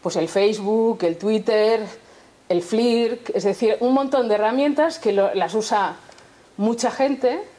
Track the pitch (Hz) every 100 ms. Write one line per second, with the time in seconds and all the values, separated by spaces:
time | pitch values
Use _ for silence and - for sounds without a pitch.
0 | 180 170 165 196 202 214 196 220 226 214
1 | 175 165 202 220 - 214 214 226 202 -
2 | - - - _ _ 175 175 220 240 233
3 | 233 233 - 202 190 190 226 214 247 262
4 | 269 269 233 208 214 254 294 285 320 320
5 | 220 202 196 196 170 214 214 214 180 -
6 | - - - - - - 214 233 240 -
7 | 269 262 254 311 427